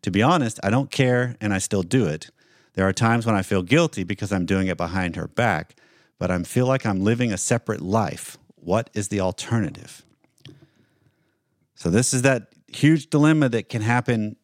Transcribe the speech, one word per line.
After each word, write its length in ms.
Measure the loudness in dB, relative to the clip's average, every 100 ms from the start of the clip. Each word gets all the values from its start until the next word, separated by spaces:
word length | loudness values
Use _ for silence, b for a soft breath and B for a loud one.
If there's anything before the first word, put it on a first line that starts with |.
To 100 | -2
be 100 | 2
honest, 380 | 2 2 0 -2
I 60 | 0
don't 220 | 0 -2
care, 440 | 0 2 2 0 -4
and 120 | -2
I 40 | -2
still 260 | 0 -2
do 220 | 0 2 2
it. 240 | -2 -10 b b b b
There 140 | 0 0
are 60 |
times 320 | 2 2 2 2
when 100 | -2
I 60 |
feel 220 | 0 -2
guilty 400 | 2 2 2 -2 -6
because 260 | -4 -2
I'm 140 | -2 0
doing 220 | 0 0
it 100 | -2
behind 400 | -2 -2 -2 -4
her 100 | -6
back, 480 | -2 0 0 -6 _ b b b _
but 120 | -2
I 100 | -2
feel 240 | 0 0 2
like 180 | 0 0
I'm 180 | 0
living 300 | 0 2 0
a 40 | -2
separate 440 | -2 -2 -2 -6
life. 560 | 0 0 0 -6 -14 -20 _ _
What 340 | -2 -2 -2
is 160 | -8 -4
the 100 | -2
alternative?" 840 | -2 -4 -4 -4 -4 -8 -20 -20 _ _ _ _ -20 b b b b b b b b b b b b _
So 140 | 0
this 240 | 0 0
is 80 | 2
that 320 | 2 0 -4 _ _
huge 420 | 2 4 4 2
dilemma 400 | 4 4 4 2
that 180 | 0 -4
can 120 | -4
happen. 560 | 0 0 0 -2 -2 -8